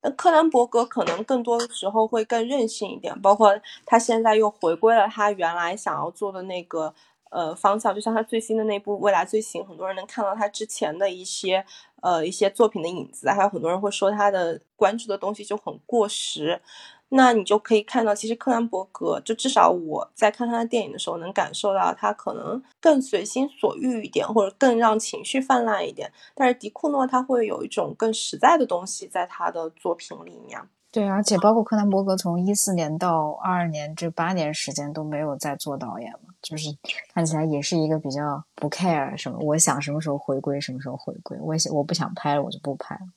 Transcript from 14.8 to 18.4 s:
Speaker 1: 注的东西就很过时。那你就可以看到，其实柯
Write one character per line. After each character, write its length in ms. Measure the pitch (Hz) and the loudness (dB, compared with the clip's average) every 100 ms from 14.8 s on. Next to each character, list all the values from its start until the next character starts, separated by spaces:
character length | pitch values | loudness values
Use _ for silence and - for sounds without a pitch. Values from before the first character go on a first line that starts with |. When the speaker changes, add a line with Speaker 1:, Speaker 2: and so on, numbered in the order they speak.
| 202 226 | 2 2
Speaker 1:
注 100 | 233 | -6
的 100 | 196 | -6
东 160 | 190 | -4
西 120 | 214 208 | -8 -8
就 100 | 214 | -8
很 240 | - - _ | -8 -14 _
过 240 | 240 208 | 0 0
时。 520 | - - - 151 175 _ - - - _ | 0 -6 -4 -2 -4 _ -20 -20 -20 _
那 240 | 262 262 | 6 6
你 100 | 233 | 6
就 140 | 185 208 | 2 0
可 180 | - 220 | 4 2
以 80 | |
看 200 | 208 254 | 2 0
到， 120 | 226 208 | 2 0
其 120 | 220 | -2
实 80 | |
柯 140 | 233 | -4